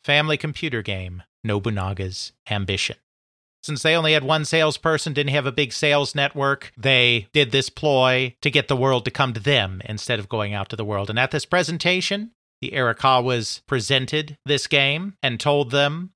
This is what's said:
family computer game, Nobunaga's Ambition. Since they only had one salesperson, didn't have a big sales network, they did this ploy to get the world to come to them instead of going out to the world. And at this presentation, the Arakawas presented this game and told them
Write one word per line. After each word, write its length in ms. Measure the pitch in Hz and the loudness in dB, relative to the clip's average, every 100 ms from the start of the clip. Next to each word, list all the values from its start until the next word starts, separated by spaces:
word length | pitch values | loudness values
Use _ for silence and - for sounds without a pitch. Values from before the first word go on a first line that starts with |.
family 320 | - 143 156 151 | 0 2 2 0
computer 460 | 156 143 160 120 | -2 -6 -4 -4
game, 400 | 107 98 92 90 - _ | -4 -6 -8 -12 -16 _
Nobunaga's 880 | 113 104 107 104 95 95 95 92 - _ - | -2 -2 -2 -2 -4 -4 -6 -8 -12 _ -6
Ambition. 480 | 104 95 95 - - _ _ _ _ _ _ | -4 -2 -2 -2 -6 _ _ _ _ _ _
Since 220 | - 147 | -10 -2
they 120 | 160 165 | 2 2
only 180 | 156 | 4
had 100 | 156 | 2
one 220 | 135 156 151 | 2 0 2
salesperson, 680 | 160 156 147 170 156 - | 2 2 2 0 0 -2
didn't 180 | 139 143 | -2 0
have 140 | 147 131 | 0 0
a 60 | |
big 220 | 127 139 | -2 -2
sales 420 | - 151 143 139 147 | 0 2 2 0 -2
network, 580 | 139 143 139 139 - - | -2 0 0 -2 -6 -4
they 520 | 135 131 123 117 98 | 4 6 6 2 2
did 180 | 151 139 | 2 4
this 180 | 135 131 | 2 -2
ploy 680 | - 151 135 127 127 127 - | -2 2 4 4 4 0 -2
to 80 | 156 | 0
get 180 | 139 - | 0 2
the 80 | 131 | 2
world 300 | 135 127 - | 2 2 0
to 60 | |
come 200 | - 135 | 0 -2
to 60 | 113 | 0
them 400 | 104 139 98 95 117 | 2 2 0 -6 -8
instead 320 | 107 - 117 | -10 -4 -4
of 100 | 98 | -4
going 280 | 113 104 104 | -4 -4 -4
out 140 | 98 | -6
to 60 | 107 | -6
the 80 | |
world. 280 | 107 101 101 | -4 -4 -2
And 80 | 110 | 0
at 100 | 131 | 0
this 160 | 160 - | -2 0
presentation, 840 | 175 170 165 175 180 180 202 226 _ _ _ | 0 0 -2 0 0 -2 -4 -6 _ _ _
the 100 | - | -8
Arakawas 880 | 139 123 113 135 127 123 123 107 - _ | -2 0 2 2 2 2 0 -2 -8 _
presented 680 | 131 110 135 131 151 151 147 - | -4 0 0 0 -4 -6 -12 -2
this 220 | 143 - | -2 2
game 480 | 147 139 151 196 - | 2 2 0 -6 -6
and 160 | - 117 | -4 -2
told 340 | 151 143 131 | 0 2 2
them 400 | 139 143 156 185 | 0 0 -2 -10